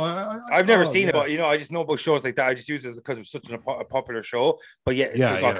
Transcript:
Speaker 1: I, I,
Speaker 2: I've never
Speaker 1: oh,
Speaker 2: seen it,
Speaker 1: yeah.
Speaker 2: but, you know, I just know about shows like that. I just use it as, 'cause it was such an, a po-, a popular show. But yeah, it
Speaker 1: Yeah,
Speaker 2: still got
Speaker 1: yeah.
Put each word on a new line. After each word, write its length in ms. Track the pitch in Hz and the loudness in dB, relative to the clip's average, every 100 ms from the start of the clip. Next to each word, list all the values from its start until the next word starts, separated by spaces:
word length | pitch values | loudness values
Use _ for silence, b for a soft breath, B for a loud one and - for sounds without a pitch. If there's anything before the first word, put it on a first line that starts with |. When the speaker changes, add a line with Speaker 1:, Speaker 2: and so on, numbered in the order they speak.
Speaker 1:
I, 360 | 160 175 208 220 | -2 -4 -8 -10
I, 20 | - 160 | 0 2
Speaker 2:
I've 100 | 185 | 6
never 160 | 220 | 6
Speaker 1:
oh, 20 | 165 | 6
Speaker 2:
seen 240 | 185 190 | 2 2
it, 40 | |
Speaker 1:
yeah. 60 | 156 | 2
Speaker 2:
but, 80 | 143 | 0
you 80 | 151 | 0
know, 100 | 160 | 0
I 100 | 151 | 0
just 120 | 143 | -2
know 80 | 165 | -4
about 180 | 160 147 | -2 -2
shows 240 | - 147 | 0 0
like 140 | 131 120 | 0 0
that. 100 | 131 | 0
I 60 | |
just 160 | 127 113 | 0 -4
use 160 | 147 123 | -8 -8
it 20 | |
as, 140 | 113 | -12
'cause 160 | 127 120 | -10 -10
it 40 | |
was 80 | 101 | -10
such 180 | - - | -16 -12
an, 60 | 117 | -10
a 20 | |
po-, 200 | - 135 | -6 -6
a 40 | |
popular 400 | - 135 131 117 | -6 -6 -4 -8
show. 340 | 104 120 135 160 B B - | -6 0 0 0 B B -2
But 100 | 131 | 0
yeah, 120 | 131 | 0
it 100 | 113 | 2
Speaker 1:
Yeah, 140 | 123 | 2
Speaker 2:
still 100 | 95 | 2
got 140 | 120 | 0
Speaker 1:
yeah. 40 | 101 | 2